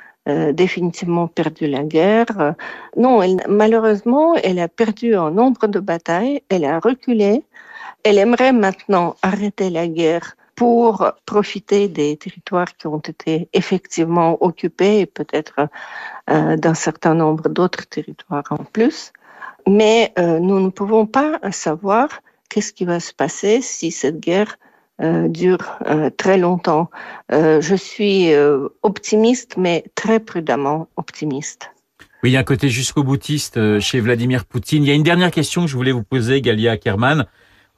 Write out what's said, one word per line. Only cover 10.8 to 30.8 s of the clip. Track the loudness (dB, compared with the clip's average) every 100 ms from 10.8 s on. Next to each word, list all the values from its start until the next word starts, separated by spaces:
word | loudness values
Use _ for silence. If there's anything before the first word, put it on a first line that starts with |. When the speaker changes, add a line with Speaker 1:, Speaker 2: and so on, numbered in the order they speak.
| 4 2 -2 -2 -2
Speaker 1:
profiter | -2 -2 -4 0 0 0
des | 0 -2 -2
territoires | -10 -16 -4 -4 -4 -6
qui | -8
ont | -8
été | -8 -10 -4 -4 -2
effectivement | -2 0 -4 -4 -4 0 2 2 2
occupés | -2 -2 -6 0 2 2
et | 0
peut-être, | -6 -6 -6 -6 -4 -4 -6 -18 -16 -16 -12 -2
euh, | 0 0 0
d'un | 0
certain | 0 -4 -2 0
nombre | 2 2 0 -2
d'autres | 0 -2 -2 -12
territoires | -12 -12 -14 -10 -8 -6
en | -8
plus. | -6 0 0 -2 -12 _ _ -20 -20 -4 2
Mais, | 4 6 4 2 0
euh, | 0 2
nous | 2 2
ne | 0
pouvons | -2 0 2 2
pas | 0 0 -2 -6
savoir | -6 -6 -4 0 0 0 -4 _ _ -8
qu'est-ce | -6 -6
qui | -6 -4
va | -4
se | -6
passer | -4 -6 -2 0 0
si | -2 -8 -8
cette | -4 -4 -4
guerre, | -2 0 -2 -6 _ _ _ -6
euh, | -2 0 -2
dure, | 0 0 0 -2 -10 -4
euh, | 0 -2
très | -2 2 2
longtemps. | 2 0 0 0 -2 -8 -18 -16 -2
Euh, | 2 4 4
je | 2 -2
suis, | -2 -2 0 2 4
euh, | 4 4 2 -2 _
optimiste, | -4 -2 0 2 4 2 -2 -2
mais | 0 0 -4
très | -8 0 0
prudemment | 0 -8 -2 -2 0 -4